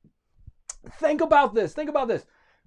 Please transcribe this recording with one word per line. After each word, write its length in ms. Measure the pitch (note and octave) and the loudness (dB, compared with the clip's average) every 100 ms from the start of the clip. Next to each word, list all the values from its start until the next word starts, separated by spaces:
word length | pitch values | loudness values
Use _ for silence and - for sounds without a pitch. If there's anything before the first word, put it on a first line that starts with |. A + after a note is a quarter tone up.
| _ _ _ _ - _ - - - - | _ _ _ _ -20 _ -20 -20 -20 -4
Think 220 | D#4 D4+ | -2 0
about 320 | D#4+ D4 C4 | 4 4 4
this. 200 | G#3+ F3 | 0 -2
Think 160 | - D4+ | -4 -4
about 180 | D4 B3 | -4 -2
this. 180 | F3 - _ _ _ | -4 -6 _ _ _